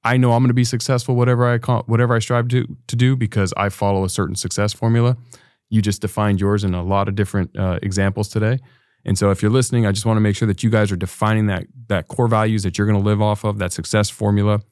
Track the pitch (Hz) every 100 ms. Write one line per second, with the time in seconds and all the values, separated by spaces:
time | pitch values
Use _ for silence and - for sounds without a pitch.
0 | 117 127 123 117 127 123 120 120 - 127
1 | - 123 123 123 123 117 - 117 - 113
2 | 123 117 107 120 120 123 120 - - 117
3 | 127 131 110 107 95 - 101 - 101 98
4 | 95 - 92 95 90 - 104 - 113 117
5 | 120 120 - - _ _ _ 110 104 98
6 | 98 - 104 98 98 104 98 90 87 98
7 | 101 101 98 101 90 - 95 90 - 95
8 | 98 98 104 110 107 131 - _ _ _
9 | - 101 101 98 104 123 123 120 107 98
10 | 113 110 107 98 110 92 117 107 104 92
11 | 90 - 107 110 107 92 - 131 120 95
12 | - - 120 110 110 110 95 85 104 104
13 | 101 104 104 104 107 104 92 - 82 107
14 | 101 - 104 101 104 104 -